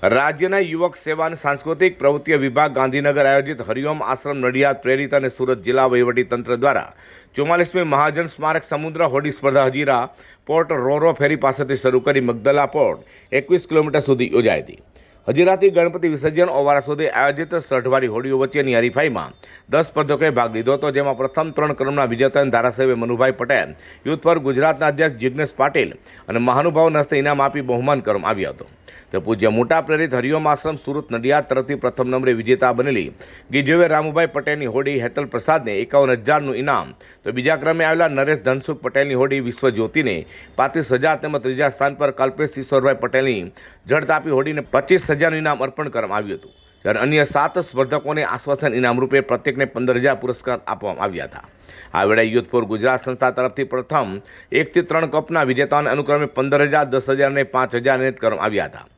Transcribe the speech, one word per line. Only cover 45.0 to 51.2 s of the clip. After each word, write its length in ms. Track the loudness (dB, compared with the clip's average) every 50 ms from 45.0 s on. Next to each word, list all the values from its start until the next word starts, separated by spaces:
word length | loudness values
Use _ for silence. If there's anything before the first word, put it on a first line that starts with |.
| 4 0
હજારનું 320 | 0 2 2 0 0 0 -2
ઇનામ 220 | -2 -2 -2 -4
અર્પણ 260 | -6 -4 -6 -8 -6 -4
કરવામાં 240 | -4 -4 -2 -2 -4
આવ્યું 200 | -4 -4 -8 -10
હતું, 140 | -12 -18 _ _ _ _ _ _ _
જ્યારે 180 | -2 0 0 0
અન્ય 220 | 2 2 2 2
સાત 340 | 2 2 0 0 0 -2 -4 -6 -6
સ્પર્ધકોને 520 | -2 -2 -2 0 0 -4 -4 -4 -4 -4 -4
આશ્વાસન 560 | -4 -4 -6 -4 -4 -4 -2 -2 -2 -2 0
ઇનામ 240 | 0 0 0 0 0
રૂપે 200 | 2 2 0 2 2
પ્રત્યેકને 360 | -2 -2 -2 -4 -2 -2 -4 -4 -2
પંદર 260 | -4 0 0 0 2 2
હજાર 120 | 0 0 0 -2
પુરસ્કાર 360 | -8 -8 -6 -6 -6 -6 -6
આપવામાં 420 | -4 -8 -8 -6 -6 -8 -6 -4 -4
આવ્યા 220 | -4 -4 -6